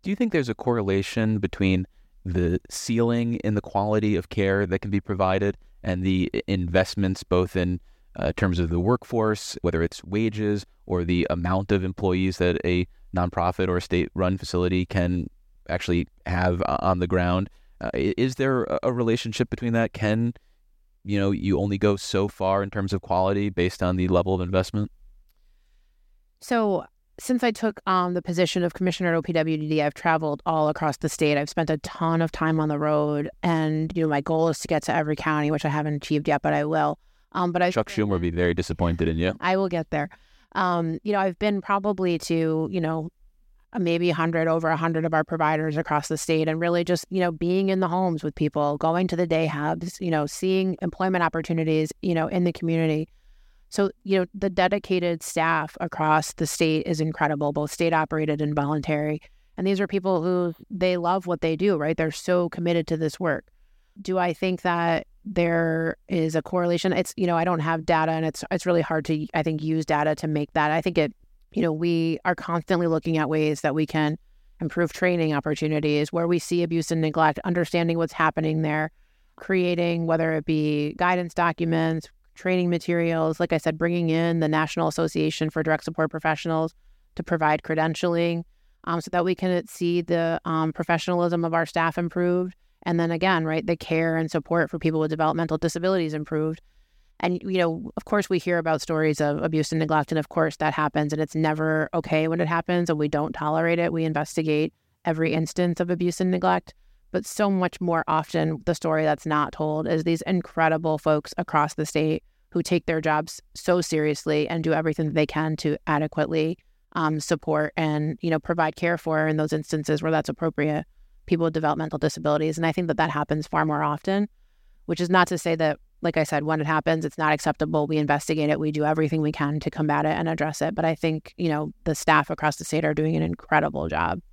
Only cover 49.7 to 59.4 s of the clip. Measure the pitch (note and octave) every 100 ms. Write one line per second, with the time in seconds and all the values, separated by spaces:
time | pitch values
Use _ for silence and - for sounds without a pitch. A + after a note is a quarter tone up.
49.7 | E3 F3 - F3+ D#3+ D3 - F#3 F#3+ F#3+
50.7 | F3 - - F#3 F#3 E3 E3 D#3+ E3 D#3+
51.7 | D#3 D#3 - F#3 E3 D#3+ F#3 F3 - E3
52.7 | E3 D#3+ D#3 D#3+ _ - - - _ _
53.7 | - G3 - F#3+ F#3+ F3+ G3 G3 F3+ F3+
54.7 | G3+ - F#3 F3 E3 - E3+ D#3+ E3 D#3+
55.7 | - E3+ - D#3 D#3 - - D#3 - D#3+
56.7 | D#3 - D#3+ D#3+ D#3+ D3 D3 D3 D3+ D3
57.7 | - E3 D#3+ D#3 D#3 D#3 D3 D3+ D3+ C#3+
58.7 | D3+ C#3+ D3+ D3+ D3+ - -